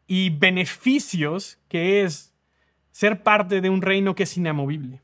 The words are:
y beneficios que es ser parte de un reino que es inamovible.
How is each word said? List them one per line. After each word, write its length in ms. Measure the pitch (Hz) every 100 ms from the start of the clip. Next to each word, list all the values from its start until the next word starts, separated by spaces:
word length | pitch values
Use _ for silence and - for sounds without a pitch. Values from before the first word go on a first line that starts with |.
| -
y 160 | 185 185
beneficios 1300 | 151 185 185 180 - 254 277 - 175 147 180 - - _
que 340 | 170 175 202
es 300 | 190 143 - _ _ _ _ _ _
ser 320 | - 208 220
parte 380 | - 214 180 196
de 80 | 185
un 120 | 190
reino 320 | 185 196 196
que 100 | 185
es 120 | 185 180
inamovible. 680 | 170 147 139 151 127 131